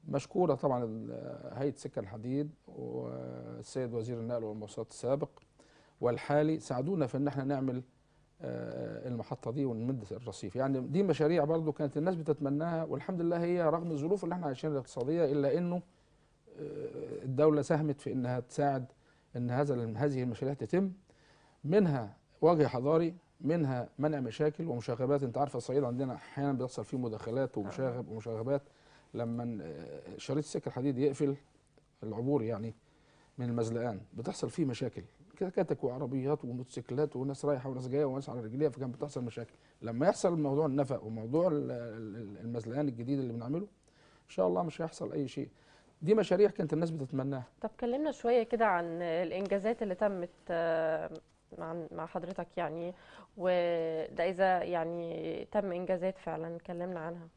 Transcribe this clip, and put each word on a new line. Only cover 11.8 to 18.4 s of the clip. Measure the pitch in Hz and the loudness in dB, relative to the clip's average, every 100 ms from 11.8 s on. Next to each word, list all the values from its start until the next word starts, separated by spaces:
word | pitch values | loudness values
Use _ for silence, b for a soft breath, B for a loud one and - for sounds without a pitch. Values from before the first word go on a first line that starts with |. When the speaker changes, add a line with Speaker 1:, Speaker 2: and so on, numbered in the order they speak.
| 143 147 | -2 2
Speaker 1:
الناس | 165 | 0
بتتمناها، | 175 156 147 139 143 170 165 | 0 0 2 2 2 0 -2
والحمد | 160 131 - 185 | -2 -4 -2 0
لله | 170 170 | 2 2
هي | 170 180 | 2 4
رغم | 165 165 170 | 4 4 0
الظروف | 147 156 196 | -2 2 0
اللي | 170 | 0
احنا | 180 160 | -2 -2
عايشينها | - 160 | -2 -2
الاقتصادية، | 143 - - 123 170 | -2 -4 -2 0 4
إلا | 147 143 139 151 | 4 4 4 4
إنه، | 175 180 | 2 -2
آه، | - b b b b b - - 151 - - - - - | -4 b b b b b -20 -12 -10 -8 -8 -8 -8 -8
الدولة | 131 131 156 151 | -2 6 8 8
ساهمت | 131 156 151 139 | 4 2 2 0
في | - | -2
إنها | 127 123 123 | -2 0 -2